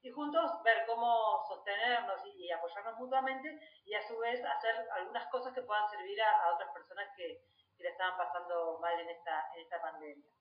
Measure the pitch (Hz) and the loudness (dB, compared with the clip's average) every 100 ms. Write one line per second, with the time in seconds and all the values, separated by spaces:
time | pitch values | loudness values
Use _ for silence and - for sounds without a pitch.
0 | 254 254 294 320 339 - 226 226 226 233 | -10 -4 2 4 4 4 6 6 4 2
1 | 240 233 220 - - 196 - 202 240 240 | 6 6 6 4 0 -6 -4 0 2 2
2 | - 190 202 196 - - 254 202 220 226 | 0 -4 -6 -12 -6 -4 -4 -6 -8 -8
3 | 254 262 262 262 294 302 - _ - 214 | 0 2 2 -4 -8 -12 -18 _ -6 -6
4 | - 226 233 247 - 214 226 226 226 185 | -4 -4 -2 -2 -2 0 0 -2 -2 -6
5 | 185 233 233 247 254 254 247 208 214 214 | -4 -6 -4 -4 -4 -6 -2 0 0 -2
6 | 381 403 220 - 226 - 571 262 - - | -8 2 4 6 4 2 -2 -10 -12 -10
7 | - - 240 - _ _ _ _ 254 - | -10 -8 -10 -10 _ _ _ _ -8 0
8 | 185 180 180 175 170 170 165 165 170 170 | -2 0 -2 -2 -2 0 0 0 0 0
9 | 170 170 170 156 156 165 165 170 160 160 | -2 -8 -4 -2 -4 -8 -8 -6 -6 -8
10 | 151 143 _ _ | -14 -14 _ _